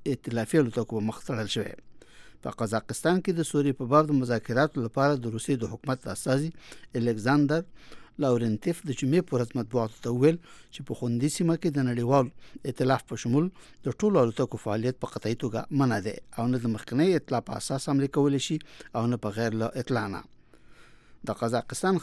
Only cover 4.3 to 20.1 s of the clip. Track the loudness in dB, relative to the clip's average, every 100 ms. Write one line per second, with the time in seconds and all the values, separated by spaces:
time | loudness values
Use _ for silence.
4.3 | 0 0 2 2 0 -4 2 2 2 -2
5.3 | -4 -2 -2 -2 -6 -6 -6 -6 -6 0
6.3 | 0 0 -8 -18 -20 -8 -2 0 0 2
7.3 | 4 4 2 -2 -12 -18 -18 -14 -2 2
8.3 | 2 2 0 -2 -4 -4 -2 2 2 2
9.3 | 0 -2 -4 -2 0 -2 -4 -4 4 4
10.3 | 4 -2 -20 -18 -14 -10 -6 -2 0 0
11.3 | 0 0 2 0 0 0 0 4 4 2
12.3 | -2 -16 -12 -6 0 2 2 -2 -6 0
13.3 | 2 2 -4 -20 -8 -6 0 4 4 4
14.3 | 2 -2 -2 -4 -2 -2 -4 -6 -6 -4
15.3 | -2 -2 -4 -2 2 2 2 -2 -8 -10
16.3 | -4 0 0 0 -4 -2 0 2 2 0
17.3 | -4 -4 -6 -4 -4 0 0 0 2 2
18.3 | 2 0 -4 -6 -20 -8 -2 -2 -2 -2
19.3 | -2 -2 0 -2 -4 -2 -2 -2